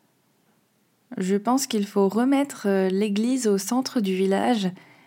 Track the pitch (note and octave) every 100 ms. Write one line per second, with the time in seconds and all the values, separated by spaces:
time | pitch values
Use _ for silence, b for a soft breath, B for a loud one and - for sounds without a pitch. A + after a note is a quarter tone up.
0 | b _ _ _ _ _ _ _ _ _
1 | - - F#3 G3+ G#3 C4 - G#3+ G3+ G3+
2 | G3 G#3 B3+ C#4 C#4+ - G3+ G3 F#3+ F#3+
3 | G#3+ G3+ A#3+ C4 A3+ G3 - B3 B3+ B3+
4 | F#3+ F#3 F#3+ G3 A3+ A3+ F#3 - B B